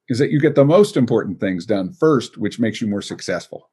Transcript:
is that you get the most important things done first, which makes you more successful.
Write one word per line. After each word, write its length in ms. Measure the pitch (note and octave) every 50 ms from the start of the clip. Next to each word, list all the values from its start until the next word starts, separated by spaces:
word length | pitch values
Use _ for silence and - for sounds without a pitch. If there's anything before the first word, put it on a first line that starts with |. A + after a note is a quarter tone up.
| _ -
is 100 | A#2+ B2
that 120 | C#3+ -
you 80 | D#3 C#3
get 140 | D#3 D3 C#3
the 100 | C#3+ C#3
most 320 | C#3+ E3+ G#3 G#3 G#3 -
important 420 | D3+ B2 - A#2+ G#2 F2 G2 F2 -
things 260 | G#2+ F#2+ F#2 E2+ E2+
done 280 | - - F#2+ F#2 F2 -
first, 440 | - D#3 D#3+ D3 A#2+ A#2 - -
which 220 | - G#2+ G2 - A2+
makes 220 | A#2 G#2+ G#2 -
you 60 | A#2
more 140 | G#2 G2+ G2
successful. 680 | - - E2 - - - F2+ E2+ - - - - - _